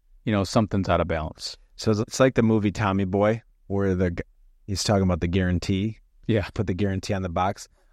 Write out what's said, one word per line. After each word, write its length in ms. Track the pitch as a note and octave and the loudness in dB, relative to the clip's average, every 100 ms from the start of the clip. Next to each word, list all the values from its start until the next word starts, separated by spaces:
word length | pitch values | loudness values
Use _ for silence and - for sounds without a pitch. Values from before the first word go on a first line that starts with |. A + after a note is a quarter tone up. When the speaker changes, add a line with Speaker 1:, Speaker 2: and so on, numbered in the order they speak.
| _ - | _ -10
Speaker 1:
you 80 | - | -2
know, 120 | G#2+ | 0
something's 440 | F#2+ A#2+ G#2 G2+ F#2 | 0 0 0 0 2
out 120 | F2 | 2
of 80 | E2+ | 2
balance. 480 | E2 D#2 - - - _ - | -2 -6 -10 -14 -14 _ -6
Speaker 2:
So 140 | - | -2
it's, 100 | G#2 | 0
it's 200 | G#2+ - | -2 2
like 140 | C3+ | 2
the 80 | B2+ | 4
movie 280 | A2+ A2 G#2 | 4 4 2
Tommy 340 | F#2 G#2+ F#2+ | 0 0 0
Boy, 380 | G2 G2 G#2 A2+ - _ - | 0 2 2 2 -4 _ -8
where 280 | G2 G2 | -2 0
the 160 | F2+ F#2 | 0 0
g-, 100 | E2+ - _ _ _ - | -2 -10 _ _ _ -8
he's 180 | G2 | -4
talking 180 | - G2+ | 0 2
about 180 | F#2+ F2 | 2 0
the 60 | F2 | 0
guarantee. 680 | F#2 F#2 F2 - G2 G#2+ A2 _ _ - | 0 0 0 0 -2 -2 -6 _ _ -2
Speaker 1:
Yeah. 200 | A2 F2+ | -2 -2
Speaker 2:
Put 120 | - F#2+ | -4 -4
the 80 | |
guarantee 400 | F2+ G2+ F#2+ - | -2 -2 -2 -4
on 80 | G2+ | -4
the 60 | F#2 | -4
box. 400 | E2+ F#2 G#2 - _ _ | -2 -2 -4 -12 _ _